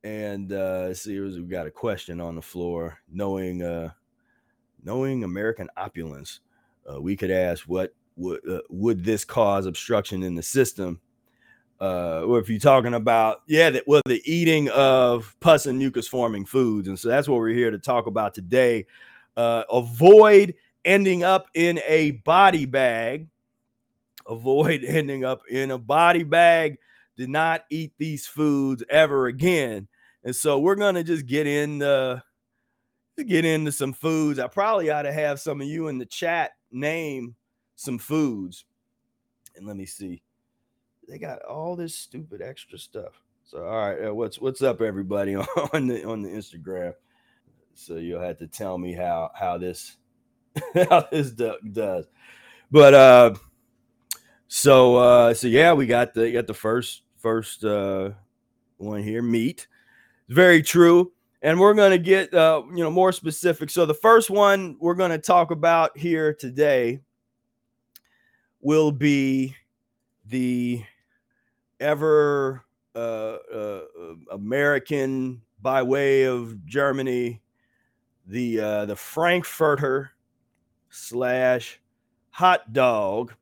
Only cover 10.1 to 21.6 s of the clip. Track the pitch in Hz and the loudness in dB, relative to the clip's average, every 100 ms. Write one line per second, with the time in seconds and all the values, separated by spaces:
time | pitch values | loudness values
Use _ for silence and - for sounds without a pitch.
10.1 | 95 92 85 82 135 123 - 92 85 _ | -8 -8 -8 -6 -2 -2 -2 -10 -10 _
11.1 | _ _ _ _ _ _ _ 95 90 87 | _ _ _ _ _ _ _ -8 -6 -6
12.1 | 80 85 120 101 110 143 135 120 120 110 | -6 -2 -2 -2 0 4 4 2 -4 0
13.1 | 113 110 107 _ 156 165 120 - 147 135 | 2 0 -2 _ 4 4 2 2 2 2
14.1 | 117 - 170 165 160 143 113 135 131 123 | -4 -2 0 2 2 0 2 4 4 2
15.1 | 120 107 _ 170 151 143 127 135 123 117 | 0 -6 _ 4 4 2 -4 -4 -4 -6
16.1 | 131 117 107 98 131 123 104 95 95 113 | -4 -4 -6 -4 0 0 -2 -6 -8 -2
17.1 | 127 143 127 113 120 117 104 - 123 117 | -2 0 -2 0 0 -2 -4 -4 -4 -2
18.1 | 107 104 - 90 123 123 117 98 _ - | -6 -6 -8 -2 2 2 0 -6 _ -20
19.1 | _ _ - 117 117 110 120 120 117 170 | _ _ -4 -2 -2 -2 -4 -4 6 10
20.1 | 214 214 202 196 - _ _ - 196 196 | 12 12 8 6 -4 _ _ 2 2 4
21.1 | 180 175 190 185 165 | 0 2 0 0 -2